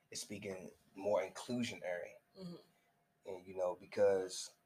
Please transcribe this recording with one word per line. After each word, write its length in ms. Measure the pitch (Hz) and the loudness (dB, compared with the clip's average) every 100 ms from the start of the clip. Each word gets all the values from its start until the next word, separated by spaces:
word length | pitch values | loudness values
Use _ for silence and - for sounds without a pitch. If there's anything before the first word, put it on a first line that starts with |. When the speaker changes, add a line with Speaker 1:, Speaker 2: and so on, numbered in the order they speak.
| _ | _
Speaker 1:
is 100 | 113 | -10
speaking 500 | - 101 101 92 - - _ 95 | -8 -6 -6 -6 -10 -16 _ -4
more 260 | 98 98 | 2 4
inclusionary. 920 | 92 - - 123 117 90 87 90 - - _ 190 | 2 -4 -4 -2 -2 -4 -4 -4 -6 -14 _ -14
Speaker 2:
Mm-hmm. 160 | 180 165 - _ _ _ _ _ - | -12 -12 -18 _ _ _ _ _ -12
Speaker 1:
And, 200 | 92 92 | -12 -8
you 100 | 92 | -2
know, 200 | 90 90 | 0 -2
because 720 | 98 110 101 95 92 - - - | -4 6 8 8 2 -4 -8 -14